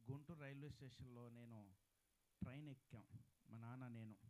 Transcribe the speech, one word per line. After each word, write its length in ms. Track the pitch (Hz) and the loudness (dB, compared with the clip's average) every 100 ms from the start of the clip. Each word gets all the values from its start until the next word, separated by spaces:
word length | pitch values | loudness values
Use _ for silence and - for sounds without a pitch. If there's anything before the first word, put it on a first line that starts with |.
| 117 | 2
గుంటూరు 300 | 113 - 165 | 2 2 0
రైల్వే 280 | 139 139 147 | 0 2 0
స్టేషన్లో 600 | - 135 - 131 120 120 | 0 -2 -2 -2 -2 -2
నేను 460 | 120 117 113 101 95 - - - - - - | -2 -2 -2 -4 -10 -18 -20 -20 -20 -20 2
ట్రైన్ 260 | - 135 151 | 4 4 0
ఎక్కాం. 380 | 135 - 113 - 110 - - - | -2 -4 -6 -4 -8 -8 -16 -6
మా 120 | 113 | -2
నాన్న 300 | 117 127 127 | 0 2 2
నేను 280 | 117 110 101 | 2 0 -2